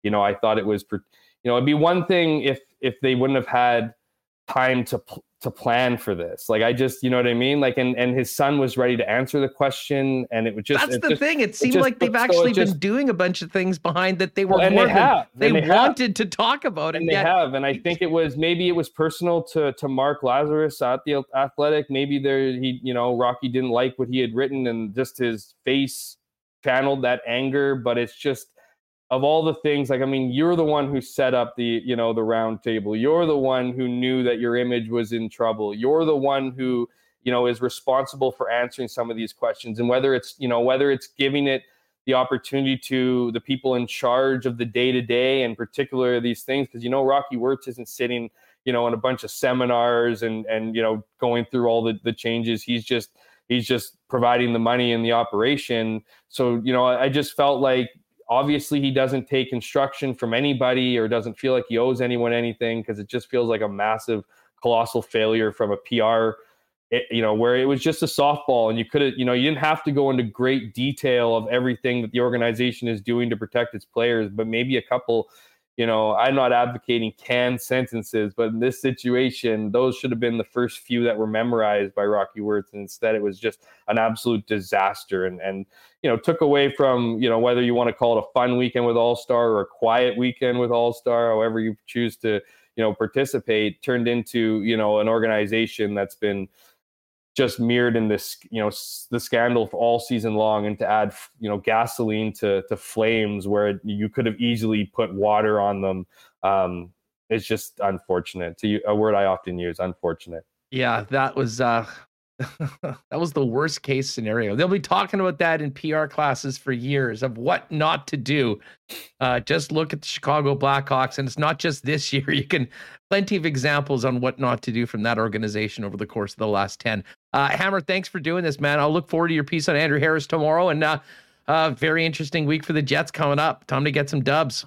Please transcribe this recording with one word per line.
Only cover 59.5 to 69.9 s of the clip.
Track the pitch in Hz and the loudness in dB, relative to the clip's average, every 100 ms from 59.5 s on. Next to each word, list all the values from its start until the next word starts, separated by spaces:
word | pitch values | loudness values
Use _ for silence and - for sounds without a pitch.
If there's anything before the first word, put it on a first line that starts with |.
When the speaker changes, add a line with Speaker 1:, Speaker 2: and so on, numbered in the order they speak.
Speaker 1:
instruction | 120 - 143 135 - 135 | -6 -2 0 0 -2 -6
from | 120 117 117 | -4 -2 0
anybody | 147 131 127 127 127 120 | 0 0 0 2 2 0
or | 110 | 0
doesn't | 117 113 | 0 -2
feel | 107 135 | -4 0
like | 127 117 | 0 0
he | 113 | 0
owes | 123 123 | 2 0
anyone | 123 120 120 | 0 0 0
anything, | 120 117 110 117 113 | 0 -2 -2 -4 -4
'cause | 110 104 | -6 -8
it | 101 | -6
just | 123 - | -8 -2
feels | 127 117 | -2 0
like | 113 | 0
a | 107 | -2
massive, | 101 107 110 - 110 - _ _ _ | -2 -2 -2 -2 -4 -6 _ _ _
colossal | 120 117 117 120 | 0 2 2 -2
failure | - 117 110 113 110 | -2 0 2 2 0
from | 104 107 | 0 -2
a | 101 | -2
P | - 117 | -2 0
R, | 110 113 113 107 - _ _ _ _ | 2 4 0 -2 -18 _ _ _ _
it, | 120 123 | -4 -2
you | 117 | -2
know, | 110 | 0
where | 107 120 123 | 2 2 2
it | 131 | 2
was | 139 | 0
just | 160 156 | 0 -2
a | 160 | -2
softball, | - 143 147 - 123 110 | 2 2 2 0 2 2
and | 113 | 0
you | 110 | -2
coulda, | 147 139 127 | 0 0 0
you | 123 | 0
know, | |
you | 123 139 | 2 2
didn't | 147 | 2
have | 156 156 | 0 0
to | - | 0